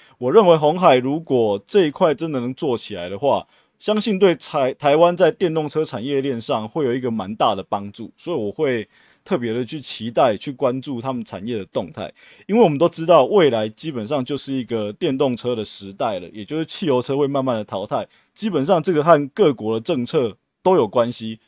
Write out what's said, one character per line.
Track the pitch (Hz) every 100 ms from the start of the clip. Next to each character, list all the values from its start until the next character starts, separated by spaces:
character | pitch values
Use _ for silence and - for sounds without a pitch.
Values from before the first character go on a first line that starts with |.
| _ -
我 | 123
认 | 190 185
为 | 160
鸿 | 147 175
海 | 180 131
如 | 127 156
果 | 165 131 110 101
这 | - 208 160
一 |
块 | 139 175
真 | 135 165
的 | 139
能 | 120
做 | 127 151 113
起 | - 95
来 | 87
的 | 98
话， | 139 104 - _ _ _
相 | - 214
信 | 214 185
对 | 190
台-， | 160 - 151 131
台 | - 147 151
湾 | 175 175
在 | 170
电 | - 180
动 | 160 151
车 | 156
产 | 156 117
业 | 123 139
链 | 139 120
上 | 113 123 107
会 | -
有 | 135
一 | 131
个 | 123
蛮 | 113 95 110
大 | 131
的 | 95
帮 | 90 104 101
助， | 101 110 _
所 | -
以 | 165
我 | 104
会 | 101 147 120 101 _ _ _
特 | - 175
别 | 120
的 | 117
去 | 117 156
期 | 127 - 110
待、 | 120 135 101
去 | -
关 | 127 135 131
注 | 135 123
他 | 123
们 | 127
产 | 110 98 104
业 | 113
的 | 90
动 | 131 90
态。 | 82 87 - - - -
因 |
为 | 214
我 | 202
们 | 139
都 | 170
知 | - 165
道， | 165
未 | 127 202 151
来 | 117 110
基 | 110 156
本 | 127 107
上 | 147
就 | 123 143
是 | -
一 | 135
个 | 117 117 104
电 | 107 170 131
动 | 143
车 | 120 123 117
的 |
时 | 104 - 98
代 | 98 127 104
了， | 87
也 | 107
就 | 101 156
是 |
汽 | 160 -
油 | 170 127
车 | 120 139
会 | 143
慢 | 139
慢 | 131 113
的 |
淘 | 107 104 104
汰， | 131 98 _ _
基 | - 220
本 | 165
上 | 143 180
这 | 175
个 | 156
和 | 147 156 143
各 | - 180
国 | 113 107 113
的 |
政 | 113 156
策 | 120 160 117 90 _ _
都 | 180 185
有 | 110
关 | 120 117
系， | 120 110 110